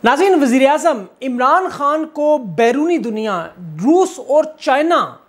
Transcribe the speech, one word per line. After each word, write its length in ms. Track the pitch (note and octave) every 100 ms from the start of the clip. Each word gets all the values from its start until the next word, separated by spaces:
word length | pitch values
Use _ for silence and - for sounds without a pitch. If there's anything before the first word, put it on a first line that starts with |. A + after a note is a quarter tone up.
नाज़रीन, 300 | A3 C#4 G4
वज़ीर 320 | F#4 C4+ C4 C4+
आज़म 400 | D4+ E4 C4 F#3 _
इमरान 460 | C4 A#3+ B3+ E4 F#4
खान 360 | - C#4+ D#4
को 340 | D#4 D4+ D4 D4+
बैरूनी 600 | A3+ D#3 A#3 B3+ D#4+ E4+
दुनिया, 540 | A3+ G#3+ A3 F#3 E3 -
रूस 600 | F3 D#3 A3 E4+ F4 E4+
और 380 | - D4 D#4 -
चाइना 580 | D4 C4+ D#4+ D#4+ E3 -